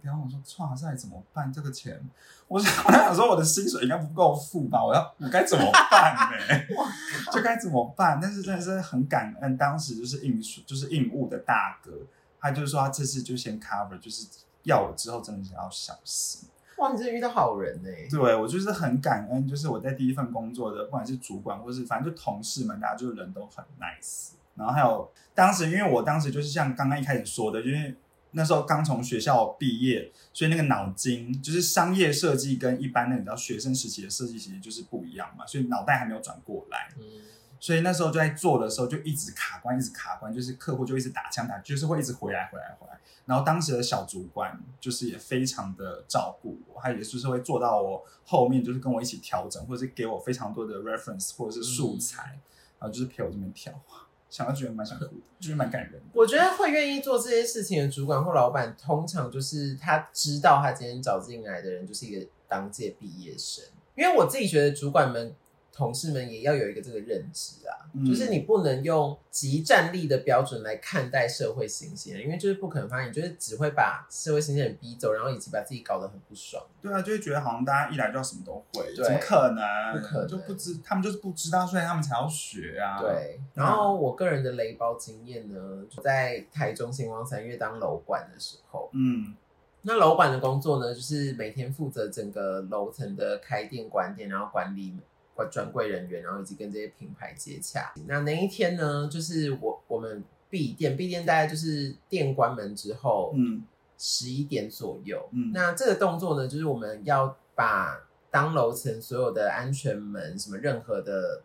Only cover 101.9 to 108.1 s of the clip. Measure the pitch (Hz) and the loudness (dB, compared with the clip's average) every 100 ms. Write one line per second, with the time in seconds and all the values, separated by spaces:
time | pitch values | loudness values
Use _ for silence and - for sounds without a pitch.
101.9 | - - 180 139 131 117 120 101 104 104 | -8 -4 0 0 4 2 2 -8 -8 -8
102.9 | 110 127 101 90 135 120 110 - _ _ | -4 0 2 2 2 2 0 -8 _ _
103.9 | - - - 123 131 143 113 107 - 98 | -8 -4 -4 -2 -4 -2 -2 -4 -8 -10
104.9 | 92 98 - - 123 220 180 175 170 262 | -8 -8 -8 -6 -4 -2 0 0 2 2
105.9 | 190 190 165 175 143 131 147 160 120 107 | 4 4 2 0 0 -2 -2 -2 -2 -4
106.9 | 107 104 139 135 - _ - 113 98 82 | -6 2 4 2 -2 _ 0 2 2 0
107.9 | 71 - | -4 -14